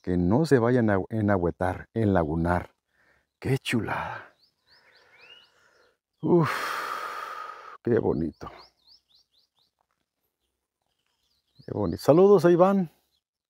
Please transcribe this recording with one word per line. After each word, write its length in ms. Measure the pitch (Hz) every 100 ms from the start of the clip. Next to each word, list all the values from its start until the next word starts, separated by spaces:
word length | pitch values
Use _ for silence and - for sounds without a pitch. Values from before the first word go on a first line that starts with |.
que 140 | - 90
no 300 | 87 120 165
se 140 | 135
vayan 300 | 113 127 110
a 120 | 98 -
enagüetar, 800 | 113 104 98 85 - 92 92 -
enlagunar. 800 | 113 107 92 76 82 85 87 - _ _ _ _ _ _ _
¡Qué 200 | - 135
chulada! 760 | - 117 92 - - - - _ _ _ _ _ _ _ _ _ - - _ _ _ _ _ _ _ _
Uf, 300 | - 175 151 - - - - - - - - - - - - -
qué 160 | 117 117
bonito. 500 | 101 - 82 - - - - _ _ _ _ _ _ _ _ _ _ _ _ _ _ _ _ _ _ _ _ _ _ _ _ _ _ _ _ _ -
Qué 80 |
bonito. 280 | - 95 87
Saludos 440 | - 156 196 202 170
a 60 |
Iván, 400 | 170 185 196 170 _ _ _ _ _ _